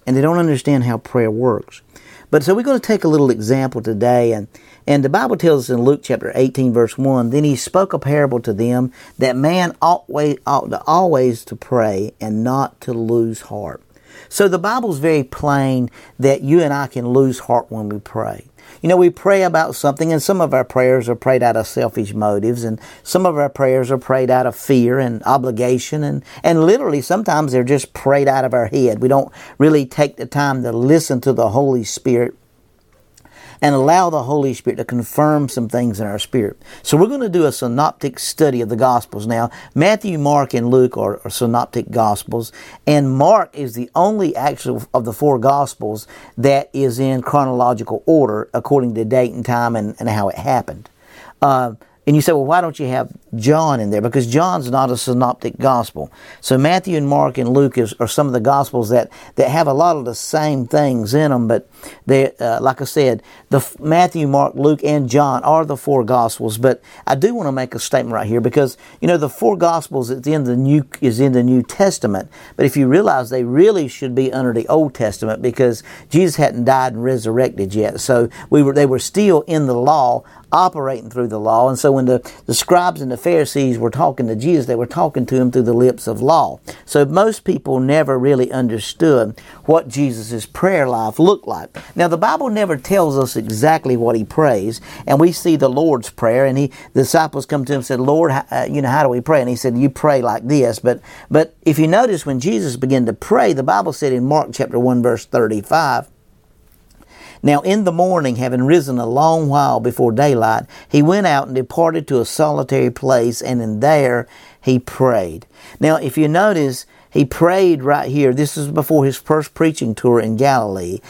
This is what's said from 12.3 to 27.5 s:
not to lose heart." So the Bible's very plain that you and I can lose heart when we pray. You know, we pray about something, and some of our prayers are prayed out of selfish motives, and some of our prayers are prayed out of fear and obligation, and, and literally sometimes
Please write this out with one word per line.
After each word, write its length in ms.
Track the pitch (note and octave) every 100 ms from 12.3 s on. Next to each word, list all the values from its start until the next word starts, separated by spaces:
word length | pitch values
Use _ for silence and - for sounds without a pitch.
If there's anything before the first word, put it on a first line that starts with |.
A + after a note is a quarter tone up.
| G#2+
not 360 | A#2 C3+ C3+ _
to 120 | -
lose 480 | A#2 A2+ A#2 A2+ A2+
heart." 400 | - G#2 F#2 - _ _ _ - -
So 180 | - G3+
the 100 | F3+
Bible's 420 | G3 B3 A#3 D3+
very 240 | D#3+ D#3
plain 680 | C3 - D3 C#3 C3+ C3 B2 - - _
that 240 | C3 C3+
you 200 | C#3 E3
and 120 | D#3
I 140 | C#3 C3+
can 220 | C3 A#2+
lose 300 | B2+ C3+ B2
heart 300 | - A#2+ -
when 200 | A2+ G#2
we 100 | G#2
pray. 460 | - A2 G#2+ - - _ - -
You 60 | D#3+
know, 80 | F3+
we 140 | F3
pray 340 | F3 G3 G3
about 320 | F#3 E3 D#3+ -
something, 360 | C#3+ C3+ D#3+
and 120 | D#3+
some 160 | - G3
of 140 | D#3
our 100 | C3
prayers 460 | B2 C3 B2+ C3 A#2
are 60 | A#2+
prayed 280 | - -
out 140 | A#2+ A2+
of 100 | A2
selfish 460 | - A#2+ - G#2
motives, 500 | G#2+ G#2+ G#2 A2 A#2+
and 160 | A2+ A2 - -
some 220 | - F3+ F#3
of 120 | D3+
our 120 | C#3+
prayers 420 | - C3+ C3 B2
are 60 | C3+
prayed 340 | - C3 B2+
out 140 | B2+ B2+
of 100 | A2
fear 440 | - C3 A#2+ C3
and 220 | B2+ A2+
obligation, 800 | - C3+ B2+ A2+ B2 B2+ - D#3 D3
and, 180 | C#3+ - -
and 220 | D#3 E3 D#3+
literally 360 | A#3 B3+ D3
sometimes 500 | - F#3 G#3 D#3 D3+